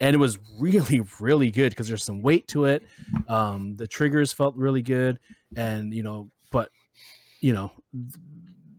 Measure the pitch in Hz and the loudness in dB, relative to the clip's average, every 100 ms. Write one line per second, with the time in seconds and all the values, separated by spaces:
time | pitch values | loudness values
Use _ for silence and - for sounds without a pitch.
0 | 135 147 135 101 - 107 160 196 135 131 | 2 4 2 0 -12 -4 2 2 4 2
1 | 104 - 110 151 123 107 131 - 110 107 | 0 -4 2 4 4 2 2 0 -6 -6
2 | - 101 117 165 - 147 139 143 - - | -6 -2 2 2 0 0 2 0 -4 -20
3 | - - - 113 107 98 98 104 113 - | -6 -6 -2 0 0 -4 -8 -8 -8 -2
4 | 151 147 143 - 139 127 135 131 123 127 | 2 2 0 0 -2 0 0 0 0 0
5 | 127 127 _ - _ - 113 110 107 110 | 0 -2 _ -20 _ -8 -6 -4 -6 -6
6 | 107 107 101 _ _ 127 110 _ _ _ | -8 -10 -14 _ _ -4 -4 _ _ _
7 | - - _ _ 139 107 98 - _ 131 | -20 -20 _ _ 0 0 -4 -12 _ -14
8 | 123 - - 156 - - - | -14 -16 -20 -20 -20 -20 -20